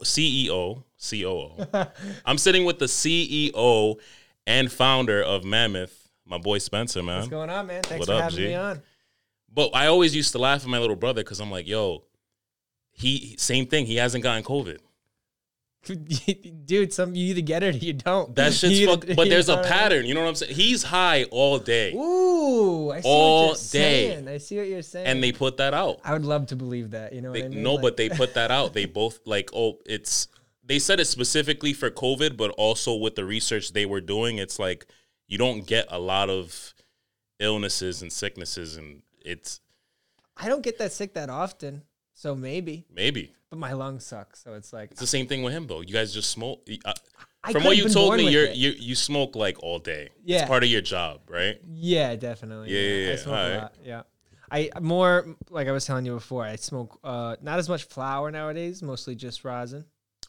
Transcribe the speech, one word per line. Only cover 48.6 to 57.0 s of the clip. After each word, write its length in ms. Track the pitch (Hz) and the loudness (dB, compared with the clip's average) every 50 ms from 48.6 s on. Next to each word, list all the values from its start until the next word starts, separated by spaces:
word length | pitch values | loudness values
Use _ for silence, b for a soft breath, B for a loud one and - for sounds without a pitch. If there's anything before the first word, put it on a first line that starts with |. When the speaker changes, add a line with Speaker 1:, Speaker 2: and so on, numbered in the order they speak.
| 127 143 113 - | 0 0 0 -2
Speaker 1:
you 180 | 117 120 127 | -8 -6 -4
smoke, 400 | - - - 143 143 139 139 - | -2 -2 -2 0 -2 -2 -2 -2
like, 260 | 110 107 95 - - - | -2 -2 -2 -2 -4 -6
all 160 | 85 85 85 | -8 -8 -6
day. 300 | 78 87 80 73 71 - _ _ - | -6 -8 -8 -8 -10 -14 _ _ -6
Speaker 2:
Yeah. 160 | 175 175 175 | -2 0 0
Speaker 1:
It's 60 | 147 135 | 2 2
part 160 | 131 127 123 | 4 4 4
of 60 | 120 | 4
your 120 | 117 107 | 4 2
job, 400 | 95 - 98 90 85 80 73 71 _ - | 0 -2 -2 -2 -2 -4 -6 -10 _ -10
right? 300 | 80 87 90 101 107 - - 170 | -4 -2 -2 -2 -4 -6 -14 -18
Speaker 2:
Yeah, 480 | 165 160 165 175 175 160 147 123 117 | -14 -6 -2 0 2 2 2 0 -2
definitely. 540 | 104 120 120 117 - - 110 110 110 110 107 | -6 -8 -8 -10 -10 -12 -14 -14 -14 -10 -4
Speaker 1:
Yeah, 80 | 98 101 | -2 -2
Speaker 2:
Yeah, 160 | 101 101 101 | 0 0 0
Speaker 1:
yeah, 120 | 98 95 92 | 0 0 -2
Speaker 2:
I 20 | |
Speaker 1:
yeah. 40 | 85 73 | -2 -4
Speaker 2:
smoke 180 | 69 - 110 | -4 -6 -4
Speaker 1:
All 60 | 107 92 | -2 -2
Speaker 2:
a 40 | 87 | -2
Speaker 1:
right. 80 | 92 104 107 | -2 -4 -6
Speaker 2:
lot. 100 | 107 _ _ 143 | -10 _ _ -18
Yeah. 180 | 127 117 117 - _ _ _ b b b b b b | -16 -16 -16 -16 _ _ _ b b b b b b
I 180 | - 151 156 - - 175 | -4 -4 -4 -4 -6 -6
more, 540 | 170 160 170 180 185 180 180 180 - 160 160 - - _ | -2 0 2 4 4 4 4 4 2 -2 -12 -16 -18 _
like 180 | 180 160 139 131 | -8 -6 -4 -2
I 40 | |
was 140 | 135 139 - | -2 -4 -2
telling 200 | - 135 127 127 | -4 -4 -4 -4
you 80 | 123 120 | -4 -6
before, 300 | 117 - - 131 123 113 | -8 -10 -8 -8 -8 -6
I 100 | 107 113 | -8 -8
smoke, 440 | 113 - - 143 127 117 107 - _ | -10 -10 -10 -10 -10 -10 -12 -14 _